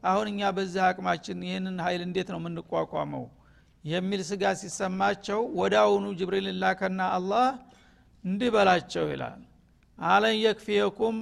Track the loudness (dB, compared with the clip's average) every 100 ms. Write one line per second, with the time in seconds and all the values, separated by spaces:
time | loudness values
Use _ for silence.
0 | 0 0 0 -2 -2 0 -2 2 2 2
1 | -2 -2 -4 -8 -6 -4 -4 -4 -2 -2
2 | -2 -4 -4 -6 -6 -8 -4 -4 -2 -4
3 | -4 -6 -10 -16 _ -20 _ _ -4 -2
4 | -2 -4 -4 -2 0 -2 -6 -6 -4 0
5 | 0 0 -2 -2 -2 0 2 6 6 4
6 | 0 -4 -2 -2 -2 0 0 0 -2 0
7 | 0 0 0 2 2 0 -10 -20 -20 -20
8 | _ _ -4 -2 2 4 6 4 0 -4
9 | -2 -4 -8 -12 -20 _ _ _ _ -4
10 | 2 4 4 4 2 2 0 0 0 0
11 | -2 -2